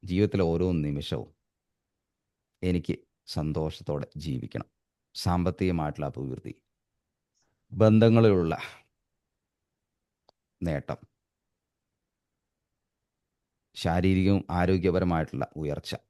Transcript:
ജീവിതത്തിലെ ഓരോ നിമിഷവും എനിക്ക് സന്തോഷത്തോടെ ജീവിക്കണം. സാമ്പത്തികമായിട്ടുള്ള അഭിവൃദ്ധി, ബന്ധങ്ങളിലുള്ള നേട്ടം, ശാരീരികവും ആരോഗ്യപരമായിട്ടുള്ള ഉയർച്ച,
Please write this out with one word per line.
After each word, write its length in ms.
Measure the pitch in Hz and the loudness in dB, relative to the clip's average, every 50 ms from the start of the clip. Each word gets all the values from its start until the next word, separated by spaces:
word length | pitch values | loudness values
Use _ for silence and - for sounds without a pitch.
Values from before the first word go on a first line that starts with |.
| - | -6
ജീവിതത്തിലെ 400 | 95 90 92 104 101 - 98 92 | -2 0 2 2 2 2 0 0
ഓരോ 280 | 82 82 85 90 92 | 2 2 0 0 0
നിമിഷവും 580 | 90 82 73 73 71 71 76 - - 64 55 - _ _ _ _ _ _ _ _ _ _ _ _ _ _ _ _ _ _ _ _ _ _ _ _ _ _ - | 0 0 -2 -2 -4 -6 -6 -6 -8 -8 -8 -12 _ _ _ _ _ _ _ _ _ _ _ _ _ _ _ _ _ _ _ _ _ _ _ _ _ _ -2
എനിക്ക് 320 | 92 90 87 80 - 87 - _ _ _ _ _ - | 0 0 0 -2 -4 -8 -8 _ _ _ _ _ -10
സന്തോഷത്തോടെ 800 | - - 76 78 76 - 78 78 71 - - - 73 73 67 - _ 76 | -6 -6 -4 -4 -2 -2 -4 -4 -6 -10 -8 -6 -6 -6 -6 -10 _ -12
ജീവിക്കണം. 520 | 73 78 67 62 58 - - 55 - _ _ _ _ _ _ _ _ _ _ | -8 -8 -8 -8 -8 -10 -10 -12 -12 _ _ _ _ _ _ _ _ _ _
സാമ്പത്തികമായിട്ടുള്ള 920 | - - 95 87 87 87 90 82 - 98 92 87 85 78 76 73 - 73 | -6 -2 -2 0 0 0 -2 -2 -2 -2 0 0 -2 -2 -4 -6 -6 -8
അഭിവൃദ്ധി, 480 | 69 - - 67 67 64 - _ - - _ _ _ _ _ _ _ _ _ _ _ _ _ _ _ _ _ _ _ _ _ _ _ | -8 -6 -8 -10 -10 -10 -12 _ -18 -18 _ _ _ _ _ _ _ _ _ _ _ _ _ _ _ _ _ _ _ _ _ _ _
ബന്ധങ്ങളിലുള്ള 800 | - - 110 110 107 110 113 117 113 117 113 110 101 90 87 80 78 - - - - - _ _ _ _ _ _ _ _ _ _ _ _ _ _ _ _ _ _ _ _ _ _ _ _ _ _ _ _ _ _ _ _ _ _ _ _ | 0 4 6 6 8 8 8 8 6 6 6 6 4 4 2 0 -2 -4 -8 -14 -16 -20 _ _ _ _ _ _ _ _ _ _ _ _ _ _ _ _ _ _ _ _ _ _ _ _ _ _ _ _ _ _ _ _ _ _ _ _
നേട്ടം, 380 | - - 78 69 - - 71 - - _ _ _ _ _ _ _ _ _ _ _ _ _ _ _ _ _ _ _ _ _ _ _ _ _ _ _ _ _ _ _ _ _ _ _ _ _ _ _ _ _ _ _ _ _ _ _ _ _ _ _ _ _ _ | -6 -4 -4 -4 -6 -8 -10 -10 -10 _ _ _ _ _ _ _ _ _ _ _ _ _ _ _ _ _ _ _ _ _ _ _ _ _ _ _ _ _ _ _ _ _ _ _ _ _ _ _ _ _ _ _ _ _ _ _ _ _ _ _ _ _ _
ശാരീരികവും 680 | - - 87 82 90 90 95 95 92 92 98 101 98 - - | -6 -2 0 0 2 2 4 4 4 4 4 2 2 0 -2
ആരോഗ്യപരമായിട്ടുള്ള 1000 | 85 87 87 90 95 92 87 95 85 92 92 90 87 80 78 - - - 69 - _ | -2 0 2 2 2 2 2 0 0 2 0 0 0 -2 -2 -4 -6 -8 -8 -8 _
ഉയർച്ച, 400 | 78 78 73 73 73 - - - - _ _ | -10 -6 -6 -6 -8 -8 -10 -12 -12 _ _